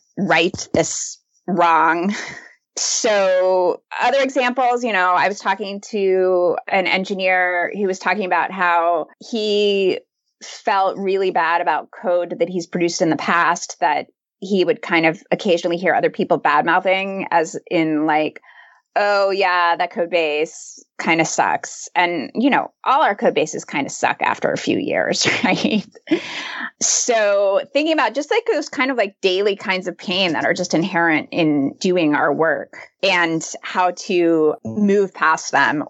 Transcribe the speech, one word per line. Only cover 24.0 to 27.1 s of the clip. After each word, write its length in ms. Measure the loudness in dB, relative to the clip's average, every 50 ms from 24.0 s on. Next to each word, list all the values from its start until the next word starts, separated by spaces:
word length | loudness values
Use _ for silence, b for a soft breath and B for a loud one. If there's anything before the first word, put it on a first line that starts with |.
| -2 -2 0 0
after 300 | -2 -2 -2 -2 -2 -2
a 60 | -2 -2
few 200 | -2 -2 -2 -2
years, 480 | -2 -2 -2 -2 0 0 -2 0 0
<laughs> 180 | 0 0 0 0
right? 400 | 0 0 0 0 0 -2 -2 -4 -6 _ -20 -4 B -4 -4 B B B B B B B B B B B _
So 800 | -2 -2 0 0 0 0